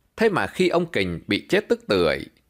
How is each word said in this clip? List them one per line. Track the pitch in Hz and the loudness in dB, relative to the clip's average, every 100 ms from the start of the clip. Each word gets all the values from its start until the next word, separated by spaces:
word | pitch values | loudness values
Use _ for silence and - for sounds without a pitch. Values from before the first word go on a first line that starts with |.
| _ - | _ -2
Thế | 226 | 0
mà | 160 98 | 0 -2
khi | - 185 | 0 0
ông | - 175 | 0 0
Kình | - 92 85 - | -2 -2 -4 -2
bị | 101 - | -4 0
chết | 185 - | -2 0
tức | 240 - | -4 0
tưởi, | 98 82 69 - _ _ | 2 2 0 -6 _ _